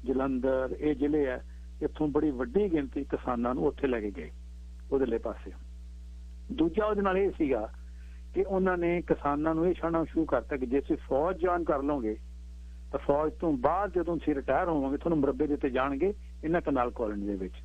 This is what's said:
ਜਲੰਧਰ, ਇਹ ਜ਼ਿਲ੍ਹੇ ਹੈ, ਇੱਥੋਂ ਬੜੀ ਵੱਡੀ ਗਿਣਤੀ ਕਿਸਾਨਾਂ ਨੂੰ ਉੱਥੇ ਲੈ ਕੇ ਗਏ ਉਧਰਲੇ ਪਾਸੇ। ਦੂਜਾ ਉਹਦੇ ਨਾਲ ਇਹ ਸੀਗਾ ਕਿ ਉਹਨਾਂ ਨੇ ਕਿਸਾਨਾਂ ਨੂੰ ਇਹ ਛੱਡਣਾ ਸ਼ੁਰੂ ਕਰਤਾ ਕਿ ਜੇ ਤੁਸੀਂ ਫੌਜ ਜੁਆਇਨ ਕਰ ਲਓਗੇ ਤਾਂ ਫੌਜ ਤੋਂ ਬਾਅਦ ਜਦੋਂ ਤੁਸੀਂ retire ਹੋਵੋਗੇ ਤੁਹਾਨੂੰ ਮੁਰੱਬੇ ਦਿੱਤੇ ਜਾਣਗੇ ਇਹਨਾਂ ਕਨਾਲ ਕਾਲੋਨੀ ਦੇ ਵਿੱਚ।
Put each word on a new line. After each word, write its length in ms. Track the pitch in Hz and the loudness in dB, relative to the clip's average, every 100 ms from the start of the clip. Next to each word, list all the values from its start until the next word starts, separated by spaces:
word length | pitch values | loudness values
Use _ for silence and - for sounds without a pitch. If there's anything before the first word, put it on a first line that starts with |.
ਜਲੰਧਰ, 720 | 123 131 135 131 131 131 127 - | 0 0 2 0 2 2 0 0
ਇਹ 140 | 151 | 0
ਜ਼ਿਲ੍ਹੇ 320 | 143 147 151 135 | 2 2 2 2
ਹੈ, 180 | 123 - - - - | -2 -8 -14 -14 -4
ਇੱਥੋਂ 260 | 151 - 151 | -4 0 2
ਬੜੀ 220 | 139 156 | 4 2
ਵੱਡੀ 420 | 127 123 143 208 | 0 0 2 2
ਗਿਣਤੀ 320 | 160 135 151 | 2 0 -4
ਕਿਸਾਨਾਂ 500 | 139 135 - 120 120 | -4 -4 -2 0 0
ਨੂੰ 100 | 135 | 2
ਉੱਥੇ 220 | 156 - 139 | 0 2 0
ਲੈ 140 | 120 | 0
ਕੇ 100 | 104 | -2
ਗਏ 200 | 90 78 - - - - - - | -6 -12 -12 -14 -14 -14 -14 -2
ਉਧਰਲੇ 260 | 139 131 113 | 0 2 0
ਪਾਸੇ। 340 | 117 104 - - - - - - - - - - - | -2 -8 -10 -14 -14 -14 -14 -14 -14 -14 -14 -14 -8
ਦੂਜਾ 340 | - 165 214 214 | 2 2 4 2
ਉਹਦੇ 160 | 208 | 2
ਨਾਲ 160 | 196 185 | 4 4
ਇਹ 120 | 196 - | 2 2
ਸੀਗਾ 340 | 151 120 107 - - - - - - | 2 2 0 -8 -14 -14 -14 -14 -6
ਕਿ 80 | 175 | -2
ਉਹਨਾਂ 360 | 196 190 185 180 | 2 2 2 4
ਨੇ 240 | 170 175 | 2 2
ਕਿਸਾਨਾਂ 520 | 165 165 143 143 156 | 2 2 4 2 2
ਨੂੰ 140 | 160 170 | 4 2
ਇਹ 60 | |
ਛੱਡਣਾ 300 | 170 165 165 | 2 2 2
ਸ਼ੁਰੂ 200 | 151 - | 2 2
ਕਰਤਾ 320 | 156 131 - 143 | 2 2 0 -4
ਕਿ 100 | 127 | 2
ਜੇ 140 | 139 | 0
ਤੁਸੀਂ 160 | - 151 | 2 -2
ਫੌਜ 420 | - 135 160 180 | 0 2 2 2
ਜੁਆਇਨ 260 | 175 175 | 2 2
ਕਰ 180 | 170 147 | 2 2
ਲਓਗੇ 340 | 139 147 110 107 - - - - - - - | 2 0 0 -4 -8 -14 -14 -14 -14 -14 -8
ਤਾਂ 60 | 139 | -6
ਫੌਜ 340 | - 143 156 | 2 2 2
ਤੋਂ 200 | 151 170 | 0 0
ਬਾਅਦ 420 | 139 135 175 202 | 2 2 2 0
ਜਦੋਂ 220 | 180 165 170 | 0 0 0
ਤੁਸੀਂ 180 | - | 0
retire 340 | 143 131 135 180 | 0 2 2 2
ਹੋਵੋਗੇ 280 | 156 135 143 | 0 0 0
ਤੁਹਾਨੂੰ 220 | 175 160 | 0 2
ਮੁਰੱਬੇ 280 | 135 131 151 | 2 2 0
ਦਿੱਤੇ 240 | 147 143 | 0 0
ਜਾਣਗੇ 440 | 127 135 135 185 208 - - | 0 0 0 0 -2 -10 -8
ਇਹਨਾਂ 160 | 160 170 | 0 0
ਕਨਾਲ 300 | 160 135 120 | 2 2 0
ਕਾਲੋਨੀ 360 | - 110 104 101 | 0 -4 -2 -2
ਦੇ 80 | |
ਵਿੱਚ। 200 | 98 92 - | -2 -4 -8